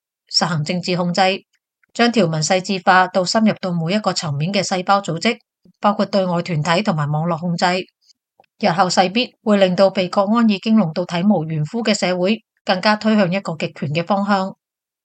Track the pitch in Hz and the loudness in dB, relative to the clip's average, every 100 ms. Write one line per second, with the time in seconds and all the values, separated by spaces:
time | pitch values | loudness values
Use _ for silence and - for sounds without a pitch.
0 | _ _ _ - 165 165 147 180 180 180 | _ _ _ -2 0 -2 -2 -4 -2 -2
1 | 175 175 190 196 - _ _ _ _ - | -2 2 0 0 -8 _ _ _ _ 0
2 | 240 233 170 160 156 190 185 190 185 185 | 2 2 0 0 0 0 0 -2 4 4
3 | 180 202 175 226 214 - 190 175 160 208 | 4 0 0 2 0 0 -4 -4 -2 -2
4 | 208 180 165 139 160 196 175 190 180 202 | -2 -4 -4 -4 -2 -2 -2 -4 2 0
5 | 202 165 226 240 _ _ _ _ 208 208 | 0 -4 -2 -4 _ _ _ _ -2 0
6 | 202 202 185 170 175 156 151 170 214 160 | 0 0 0 -2 -2 -4 0 0 0 -2
7 | 147 151 165 160 175 170 185 185 - _ | -2 -2 -2 -4 -4 -2 0 0 -6 _
8 | _ _ _ _ _ _ 202 165 185 202 | _ _ _ _ _ _ -2 2 0 2
9 | 180 208 254 _ 220 202 185 180 196 190 | 0 0 -4 _ 0 4 4 4 2 2
10 | 180 202 196 233 226 196 226 220 170 156 | -2 0 0 2 2 2 2 2 2 -2
11 | 180 175 202 196 160 160 151 233 220 - | -4 0 2 2 0 -4 -4 -4 -2 0
12 | 180 180 185 220 - _ - 185 214 208 | -2 0 0 -2 -6 _ -4 0 0 0
13 | 214 214 185 190 196 160 170 - 151 156 | 2 2 2 0 -6 -6 -8 -6 -6 -4
14 | 170 196 202 196 190 - _ _ _ _ | -2 -2 0 0 -2 -8 _ _ _ _